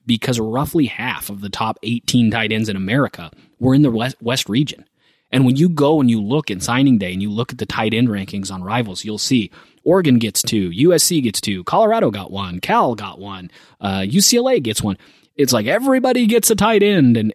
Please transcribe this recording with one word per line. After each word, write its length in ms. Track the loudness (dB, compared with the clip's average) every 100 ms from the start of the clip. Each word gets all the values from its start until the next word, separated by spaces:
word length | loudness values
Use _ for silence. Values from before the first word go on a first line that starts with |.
| -2
because 340 | 0 0 -2
roughly 460 | -2 -2 -2 0 0
half 420 | -2 -8 -8 -10
of 140 | -10
the 80 | -10
top 280 | -4 -4 -4
eighteen 480 | -6 -4 0 2 4
tight 220 | 2 0
ends 180 | -2 -2
in 60 | -4
America 540 | -2 0 0 -4 -16 -20 _ _
were 160 | 2
in 80 | 4
the 80 | 4
West, 260 | 2 -4 -4
West 260 | -4 -4 -2
region. 380 | -2 -2 -6 _ _ _ _ _
And 140 | 2
when 120 | 4 4
you 120 | 2
go 320 | 4 2 4
and 80 | 4
you 140 | 2
look 280 | 0 -2 -2
in 100 | -6
signing 380 | -2 2 4 2
day 140 | 0
and 80 | -4
you 100 | -4
look 220 | -4 -6
at 60 | -8
the 80 | -8
tight 260 | -4 -2
end 160 | 0 0
rankings 420 | -2 -6 -8 -8
on 120 | -10
Rivals, 420 | -6 -4 -4 -8
you'll 140 | -10 -8
see 320 | -2 -2 -2 -8 -20 _
Oregon 340 | 0 2 4 4
gets 240 | 2 -2
two, 280 | -2 -2 -2
U 220 | 2 4
S 120 | 4
C 160 | 2 0
gets 200 | -2 -2
two, 240 | -4 -6
Colorado 460 | -2 2 2 2 0
got 200 | -2 -8
one, 300 | -8 -8 -6
Cal 340 | -2 0 0
got 240 | -2 -8 -14
one, 320 | -14 -14 -16 -20 _ _
uh, 240 | -4 -2 0
U 120 | 0
C 160 | 2 2
L 120 | 2
A 120 | 0
gets 220 | 0 -4
one. 160 | -4 -6 _ _ _
It's 180 | -2 0
like 140 | 2 0
everybody 600 | 0 2 2 2 2 2
gets 240 | 2 2
a 60 | 2
tight 260 | 2 4
end, 340 | 4 4 4 4
and, 180 | 0